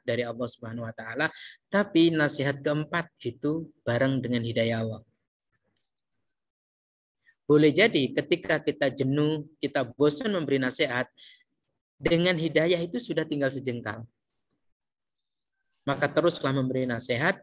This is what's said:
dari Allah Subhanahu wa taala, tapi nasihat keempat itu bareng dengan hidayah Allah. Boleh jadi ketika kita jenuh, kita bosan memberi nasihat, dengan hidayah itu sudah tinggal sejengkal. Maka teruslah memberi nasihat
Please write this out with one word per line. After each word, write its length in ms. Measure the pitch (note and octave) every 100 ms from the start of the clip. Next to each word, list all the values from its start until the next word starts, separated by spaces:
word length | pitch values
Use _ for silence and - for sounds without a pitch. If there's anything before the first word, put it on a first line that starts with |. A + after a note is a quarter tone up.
dari 240 | - A#2
Allah 240 | A#2+ A#2 A#2+
Subhanahu 400 | - A#2 A#2 A2+
wa 60 | A2+
taala, 320 | A2+ A#2+ D#3 - - - _
tapi 400 | G3 G3+ E3 E3
nasihat 560 | D#3+ D3 - C#3 C3+
keempat 480 | C#3+ D3 D3+ F3 E3 _
itu 480 | A#2+ A2+ D3 D#3+ D#3+ _
bareng 400 | - A#2 C3+ C3+
dengan 160 | A#2 A#2+
hidayah 420 | A#2 A#2 A#2 A2+
Allah. 220 | A2+ G#2+ - _ _ _ _ _ _ _ _ _ _ _ _ _ _ _ _ _ _ _ _ _ _ _
Boleh 320 | - D3+ D3+ D3
jadi 340 | A3+ D#3+ B2+
ketika 480 | C#3 C3 E3 - D#3
kita 300 | D#3 - C#3
jenuh, 580 | A#2+ C3+ C#3+ D3+ D#3 D3 _
kita 240 | C#3 C#3+
bosan 480 | A#2+ - D3 D3 A3+
memberi 260 | G3 C#3+ C3+
nasihat, 480 | B2+ A#2+ D3 B2 B2+ _ - - _ _ _ _ _ -
dengan 400 | C#3 E3 F3 F3
hidayah 400 | E3 D3+ E3 F3
itu 240 | E3+ A#3+
sudah 240 | - D#3+
tinggal 240 | D#3+ D3 C3+
sejengkal. 560 | C3 B2 A#2+ A2 G#2+ A#2 _ _ _ _ _ _ _ _ _ _ _ _ _ _ _ _ _ -
Maka 240 | C3+ C#3+
teruslah 420 | C#3+ E3+ E3+ C#3
memberi 320 | C3+ C3 C3
nasihat 560 | B2+ A#2+ - A#2+ D#3+ G3